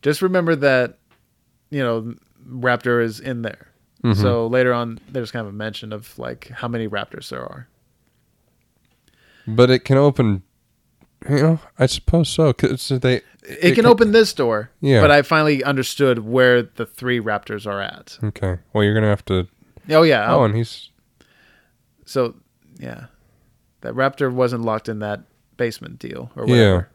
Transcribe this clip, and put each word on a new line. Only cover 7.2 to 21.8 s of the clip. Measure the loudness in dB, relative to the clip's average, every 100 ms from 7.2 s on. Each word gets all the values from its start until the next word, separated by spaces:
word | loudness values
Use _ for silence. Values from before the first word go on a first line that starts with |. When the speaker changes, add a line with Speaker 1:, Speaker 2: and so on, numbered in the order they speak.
| -14
Speaker 1:
there | -14
are. | -14 -16 -20 _ _ _ _ _ _ _ _ _ _ _ _ _ _ _ _ _ -8
Speaker 2:
But | 2 4
it | 4 2
can | 4
open, | 4 2 0 0 -6 _ _ _ _ _ _ _ -4
you | 0
know, | 2 0 -4 _
I | -2
suppose | 0 0 0 0
so. | 2 0
'Cause | 2 -2 -2 -4
they, | -2 0 -2
Speaker 1:
It | -4 _
Speaker 2:
it | -20 0
Speaker 1:
can | 2 4
Speaker 2:
can | 6
Speaker 1:
open | 6 6
this | 4 2
door, | 0 -2 -2 -6 _
Speaker 2:
Yeah. | 2 6
Speaker 1:
but | 6
I | 6
finally | 4 0 2 0
understood | 0 -2 -4 0 0 0
where | -2 2 4 4
the | 0 _ -12
three | -8 -6 -4
raptors | -4 -6 -8 -12 -8
are | -8
at. | -10 -12 -20 -10
Speaker 2:
Okay. | -10 -6 -6 -6 _
Well, | 0
you're | 2
gonna | 2 0
have | -2 -2
to | -4 -4 _ _ -20 0
Speaker 1:
Oh, | 4
yeah, | 4 4 2
Speaker 2:
Oh, | 2
Speaker 1:
I'll | 2
Speaker 2:
and | 0
he's | -6 -10 -20 _ _ _ _ _ _ _ _ _